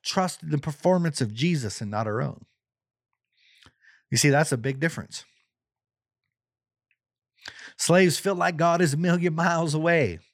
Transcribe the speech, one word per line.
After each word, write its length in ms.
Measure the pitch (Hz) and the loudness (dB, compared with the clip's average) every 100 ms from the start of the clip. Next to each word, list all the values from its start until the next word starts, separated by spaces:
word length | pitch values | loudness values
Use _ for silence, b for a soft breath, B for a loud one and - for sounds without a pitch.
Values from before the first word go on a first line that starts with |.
trust 400 | - - 185 - | -6 -2 -2 -4
in 80 | 160 | -4
the 60 | 147 | -4
performance 640 | 156 147 175 185 170 147 | -4 -2 2 2 2 -2
of 120 | 117 | -4
Jesus 480 | 110 165 160 110 - | -2 0 0 -2 -8
and 100 | 104 | -6
not 160 | 104 110 | -4 -2
our 140 | 110 | -2
own. 240 | 143 - - _ _ _ _ _ _ _ _ b b b b b b b b | -4 -8 -16 _ _ _ _ _ _ _ _ b b b b b b b b
You 80 | 123 | 2
see, 120 | 143 | 4
that's 220 | 139 156 | 4 2
a 60 | 127 | -2
big 220 | 123 135 | -4 -4
difference. 460 | 160 135 - - - _ _ _ _ _ _ _ _ _ _ _ _ _ _ _ _ _ _ _ _ _ B B B B | -4 -6 -12 -16 -18 _ _ _ _ _ _ _ _ _ _ _ _ _ _ _ _ _ _ _ _ _ B B B B
Slaves 400 | - 175 180 - | 2 6 6 2
feel 180 | 196 180 | -2 -2
like 220 | 175 160 | -2 0
God 240 | 170 170 | 2 2
is 120 | 175 | 0
a 40 | 143 | 0
million 380 | 175 175 175 160 | 0 2 0 0
miles 380 | 170 170 165 | 0 0 0
away. 460 | 156 165 170 113 82 - | 0 2 2 2 -2 -14